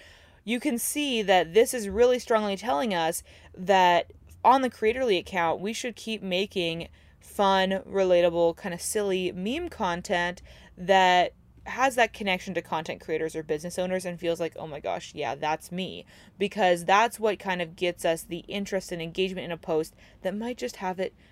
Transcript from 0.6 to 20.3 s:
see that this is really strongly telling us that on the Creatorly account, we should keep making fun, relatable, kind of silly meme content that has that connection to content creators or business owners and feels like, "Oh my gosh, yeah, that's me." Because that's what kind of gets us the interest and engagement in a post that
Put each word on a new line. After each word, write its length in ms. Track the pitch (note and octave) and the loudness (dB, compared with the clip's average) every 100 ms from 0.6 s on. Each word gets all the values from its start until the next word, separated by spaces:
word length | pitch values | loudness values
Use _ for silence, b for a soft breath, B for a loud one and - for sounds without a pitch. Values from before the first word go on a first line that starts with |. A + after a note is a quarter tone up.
| D4 A#3 | -2 -2
see 420 | - D4 C#4+ A3+ | -4 -4 -2 0
that 320 | G3 F#3 D#3+ | 4 4 4
this 220 | G3 B3 B3 | 4 2 0
is 140 | G3+ | -4
really 280 | G3+ B3 B3 | 2 4 4
strongly 400 | - A3 G#3 F#3 | 2 0 0 -4
telling 340 | A3 C#4 A#3+ | -2 0 0
us 300 | F3 E3 F3 B B B - | 0 0 -2 B B B -6
that 560 | F#3 F#3+ F3+ F3 - - - - | 2 6 8 6 2 -12 -20 0
on 200 | A3 C4+ | 4 4
the 80 | B3+ | 2
Creatorly 480 | - A3 B3+ B3+ F3+ | -2 -2 0 0 0
account, 420 | - F#3+ E3 G#2 | -2 -2 0 0
we 120 | G3 | -4
should 220 | A3+ B3 - | -6 -8 -8
keep 280 | - G#3+ | -8 -8
making 640 | F#3+ F3+ G3+ F#3+ E3+ E3 - b b b | -4 -2 -2 -2 -4 -4 -10 b b b
fun, 600 | - - G3 F#3+ F#3+ F#3+ - | -10 2 4 4 2 0 -2
relatable, 680 | G3 F#3 F3 F3 E3+ E3+ E3 | 0 4 6 6 4 2 2
kind 160 | F#3+ | -8
of 80 | E3+ | -8
silly 520 | - G#3+ G3+ F#3 F3+ | -4 -2 0 0 -2
meme 360 | F3+ G3 A#3+ - | -4 -6 -6 -8
content 760 | - F#3 F3 - F3 F3 F3+ B B B - | -4 -4 -4 -2 -2 -2 -6 B B B -6
that 560 | F3+ F#3+ F#3 F3+ E3+ - _ - - | 2 6 6 6 4 -2 _ -20 -10
has 300 | A#3 C4+ A#3+ | 0 0 2
that 180 | A3 | 0
connection 400 | - G3+ F3+ G3 | 0 -2 -2 -4
to 80 | E3+ | -6
content 400 | - D#3+ E3 - | -4 -4 -4 -8
creators 340 | - D#3 D#3+ D#3+ | -4 -4 -4 -6
or 60 | |
business 380 | D#3 D3+ F3 F#3 | -4 -4 -4 -6
owners 260 | F#3 F#3 F3+ | -4 -4 -6
and 140 | F3 | -6
feels 200 | E3+ E3+ | -4 -2
like, 160 | E3 - | -4 -8
"Oh 100 | D#3 | -12
my 120 | D3 | -8
gosh, 320 | F#2+ E3 - - | -6 -6 -8 -8
yeah, 180 | C3 | -6
that's 380 | C#3+ D3+ D#3 - | -4 -4 -4 -6
me." 340 | F3+ E3+ E2+ - B B - | -8 -8 -10 -18 B B -6
Because 480 | G3+ G3+ F#3 F3 E3+ | -4 2 2 2 4
that's 340 | G3 A#3 - | 4 4 0
what 200 | G#3+ F#3 | -2 -2
kind 240 | G3 F3+ | -4 -4
of 120 | E3 E3+ | -6 -4
gets 300 | F3+ E3+ F3 | -4 -2 -2
us 160 | E3 | -2
the 240 | - E3+ - | -4 -12 -8
interest 440 | G3+ G3 F#3+ - | -8 -4 -6 -6
and 100 | E3+ | -8
engagement 440 | E3 F3 F#3+ F#3 D3+ | -8 -4 -4 -4 -8
in 60 | |
a 60 | E3 | -8
post 380 | - D#3+ E3 _ b b | -2 -2 -2 _ b b
that 160 | F3+ | -6